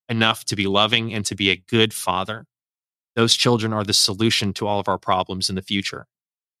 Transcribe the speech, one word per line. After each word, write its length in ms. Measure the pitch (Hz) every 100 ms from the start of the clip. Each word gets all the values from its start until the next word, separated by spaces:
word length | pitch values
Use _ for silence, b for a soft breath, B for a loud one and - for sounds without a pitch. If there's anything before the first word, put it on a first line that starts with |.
| -
enough 340 | 113 113 107 -
to 100 | 101
be 120 | 98
loving 460 | 98 107 117 113
and 120 | 107 98
to 80 | 98
be 140 | 98
a 60 | 92
good 380 | - 113 110
father, 520 | - - 92 95 110 - _ _ _ _ _ _ 117
those 200 | 117 -
children 360 | 123 120 110
are 120 | 107 101
the 80 |
solution 600 | 101 - 98 113 - 101
to 140 | - 104
all 120 | 101
of 60 | 98
our 100 | 92
problems 500 | - 92 92 92 92
in 60 | 92
the 60 |
future. 420 | - 101 - - - _ _ _ _ _